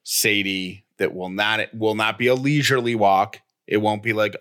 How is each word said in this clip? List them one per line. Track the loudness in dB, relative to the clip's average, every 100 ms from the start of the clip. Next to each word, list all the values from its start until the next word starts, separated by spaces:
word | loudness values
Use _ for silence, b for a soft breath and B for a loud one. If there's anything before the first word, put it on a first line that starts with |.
Sadie | -6 -2 0 0 0 -4 -6 -12 _ -4
that | -4 -4
will | -8
not, | -2 -2 -2 -4
will | -4 -2 0
not | -2 0
be | 0
a | 2
leisurely | 2 0 2 0 0
walk. | 2 4 4 2 -4 _ _ -2
It | 0
won't | 0 0
be | -2
like, | 0 -2 0